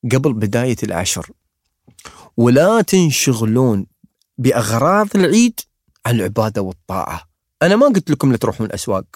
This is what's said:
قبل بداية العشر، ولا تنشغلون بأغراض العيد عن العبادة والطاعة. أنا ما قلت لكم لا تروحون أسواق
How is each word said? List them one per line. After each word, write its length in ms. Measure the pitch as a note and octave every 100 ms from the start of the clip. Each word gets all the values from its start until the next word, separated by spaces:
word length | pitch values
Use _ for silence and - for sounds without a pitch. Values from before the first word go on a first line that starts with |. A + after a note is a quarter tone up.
| B2
قبل 220 | C3 D3
بداية 420 | A2 G2+ A#2 B2+ A#2
العشر، 480 | G#2+ F2 F#2 - E2 - _ _ _ _ _ _ - - - -
ولا 440 | A#2+ B2 F3 A3+
تنشغلون 1040 | G3 F#3+ E3+ C3+ - A#2 A2 A#2 C3 G#2 F#2+ _ _ _ _ -
بأغراض 720 | B2+ B2 G#2 A2+ C#3+ G3 G#3+ G#3
العيد 440 | F3+ G#3 A#3+ - - _ _ _ -
عن 100 | A#2+
العبادة 460 | G2 G#2+ A2 G#2+
والطاعة. 600 | F#2+ F2 _ F#2+ - F2 - _ _ _
أنا 140 | D#3+ G#3
ما 100 | C#4+
قلت 260 | G3+ -
لكم 200 | C#3+ C#3
لا 60 | A#2
تروحون 340 | A2+ - A2
أسواق 340 | G2+ - G2 -